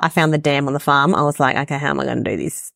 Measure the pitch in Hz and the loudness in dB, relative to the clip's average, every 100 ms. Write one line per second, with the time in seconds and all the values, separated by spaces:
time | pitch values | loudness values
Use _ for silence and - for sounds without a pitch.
0 | 165 180 156 151 151 143 139 143 - 139 | 4 2 2 2 2 0 0 -2 2 2
1 | 143 - 147 143 135 - 139 139 143 143 | 4 2 0 2 0 0 -4 -4 -2 -2
2 | 135 120 110 95 - - - | -2 -2 -4 -4 -6 -8 -16